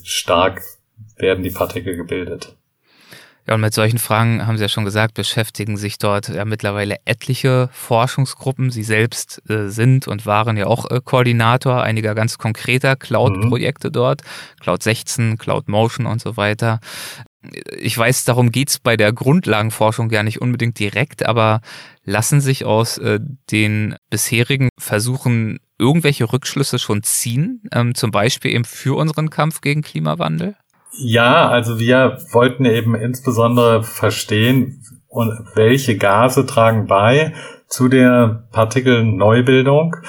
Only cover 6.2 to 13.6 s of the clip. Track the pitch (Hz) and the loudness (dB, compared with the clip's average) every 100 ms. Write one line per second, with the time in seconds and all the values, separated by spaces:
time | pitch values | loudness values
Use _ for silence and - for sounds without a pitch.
6.2 | 101 85 107 107 104 101 101 98 - 113 | -4 -6 -6 -4 -4 -4 -4 -6 -6 -6
7.2 | - 123 135 127 127 - - 117 131 - | -4 -2 0 0 0 -6 -2 0 0 0
8.2 | 131 - 135 127 127 117 110 107 117 - | -4 -4 -8 -4 -4 -4 -2 0 0 -2
9.2 | - - - 107 101 110 123 131 - 104 | -12 -12 -6 -4 -4 0 4 4 0 -6
10.2 | 107 104 113 107 98 117 - 127 - 127 | 0 0 0 0 0 0 -2 -6 0 2
11.2 | 123 117 113 123 131 123 110 110 107 110 | 2 2 2 2 0 0 0 -2 -2 -2
12.2 | 113 - 113 110 - 127 135 135 - 110 | -2 -2 -6 -4 -2 0 0 -2 -2 0
13.2 | 113 92 113 123 | 2 2 0 0